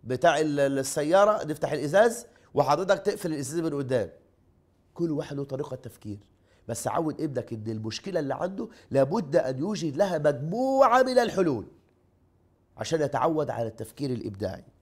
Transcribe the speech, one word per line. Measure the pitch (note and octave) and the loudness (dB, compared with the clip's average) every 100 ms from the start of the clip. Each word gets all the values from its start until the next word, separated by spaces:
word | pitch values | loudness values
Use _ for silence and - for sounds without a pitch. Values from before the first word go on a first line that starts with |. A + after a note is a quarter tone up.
بتاع | - B2+ E3+ D3+ | -4 2 4 4
ال-، | D#3 C#3+ | 2 2
السيارة، | C#3 C#3 C3+ - D3 F#3 G3+ G#3+ | 2 2 -2 -2 2 6 6 4
نفتح | D#3 D3 D3 | -2 -6 -4
الإزاز | D3 C#3+ F3+ A#3 A3+ - _ _ | -4 0 4 4 2 -14 _ _
وحضرتك | - C3+ D3+ F#3 G3 | 0 2 2 2 0
تقفل | G3 - F3+ | 0 -4 -4
الإزاز | D#3 B2+ D#3+ | -4 -4 -4
من | E3 | -2
قدام." | C#3+ C3+ B2+ F#2 - _ _ _ _ _ _ _ | -4 0 0 -2 -10 _ _ _ _ _ _ _
كل | - E3+ | -6 -4
واحد | D3 - C#3+ | -2 -6 -8
له | |
طريقة | C#3+ C3+ D3 B2+ | -8 -8 -8 -10
تفكير، | A#2 - G#2 G2+ _ _ _ _ - | -14 -16 -14 -14 _ _ _ _ -10
بس | A#2 - | -6 -4
عود | A2+ D#3+ D3 | -2 -2 -4
ابنك | D#3 B2 A2+ | -4 -4 -6
إن | A2+ G#2+ | -8 -6
المشكلة | A2 A2 A2 - F3 | -6 -6 -8 -6 -4
اللي | C#3+ | -4
عنده | C3+ F3+ G3 A3+ - _ | -4 -4 -6 -10 -12 _
لابد | C3 C#3 F#3 D#3 D#3+ | 2 2 0 2 0
أن | B2+ C3 | 2 -2
يوجد | E3 G#3 D#3+ C3+ | -4 -2 -4 0
لها | G3 E3+ | 0 2
مجموعة | D3+ C3+ D3 G3+ C4 C4+ C4 B3 | 2 0 -4 -2 0 6 6 6
من | B3+ B3+ | 6 4
الحلول | A#3 E3+ F3+ B2 F#2 _ _ _ _ _ _ _ _ _ _ - | 2 2 0 0 -6 _ _ _ _ _ _ _ _ _ _ -10
عشان | A2 D#3+ | -4 0
يتعود | C#3+ C3 C#3+ D#3 C#3+ | 0 0 0 0 -2
على | A2+ A#2 | -4 -6
التفكير | G#2+ G#2 - C#3 | -6 -14 -8 -6
الإبداعي. | B2 G#2+ G2 G2+ F#2 - _ | -4 -6 -6 -8 -8 -16 _